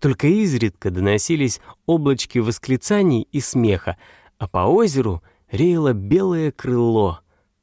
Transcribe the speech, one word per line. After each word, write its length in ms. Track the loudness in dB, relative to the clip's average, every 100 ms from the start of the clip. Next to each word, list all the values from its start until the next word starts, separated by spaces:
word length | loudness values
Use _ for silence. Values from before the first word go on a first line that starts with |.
только 260 | -2 0 2
изредка 640 | 2 2 0 -2 -2 -6
доносились 680 | -2 0 0 0 -2 -2 -4 -14 -10
облачки 540 | -2 0 0 -2 -2 -2
восклицаний 920 | -2 -4 -4 -4 0 2 2 0 -2
и 100 | -6
смеха, 580 | -4 0 0 0 -4 -10 -14 -20 _ -12
а 100 | -6
по 180 | -2 2
озеру 560 | 2 2 0 -2 -4 _ _ -8
реяло 420 | -2 0 2 0
белое 580 | -2 0 0 0 0 -2
крыло, 720 | -4 -4 0 2 2 0 -2 _ _ _ _